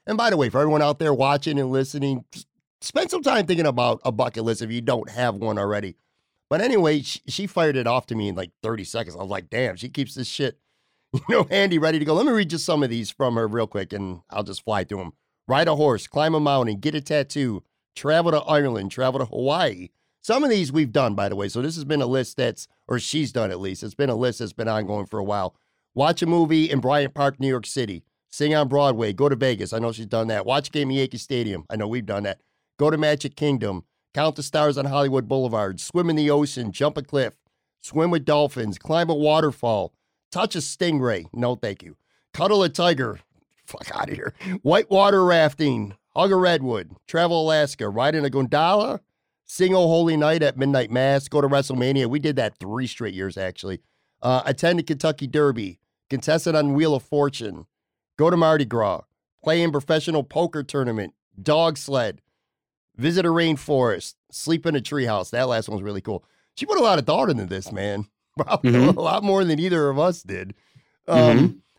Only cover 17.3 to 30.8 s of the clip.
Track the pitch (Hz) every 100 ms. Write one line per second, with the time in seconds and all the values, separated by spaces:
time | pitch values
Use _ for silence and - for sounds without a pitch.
17.3 | 147 131 98 - _ _ - 143 160 170
18.3 | 156 - 151 139 110 98 - 131 131 127
19.3 | - 131 160 156 92 90 _ _ _ -
20.3 | 247 294 214 151 151 139 143 123 101 101
21.3 | 98 101 117 139 165 139 147 123 131 120
22.3 | - 123 - - _ - 123 - 151 135
23.3 | 120 107 92 95 95 110 92 139 113 127
24.3 | 113 110 - 113 107 101 104 95 107 98
25.3 | 104 92 - _ _ _ 120 147 170 165
26.3 | 170 160 160 156 143 123 147 139 147 139
27.3 | 135 135 127 104 143 113 85 - _ _
28.3 | - 147 156 139 143 143 113 110 98 143
29.3 | 127 131 110 92 113 117 113 110 113 113
30.3 | 107 98 139 139 151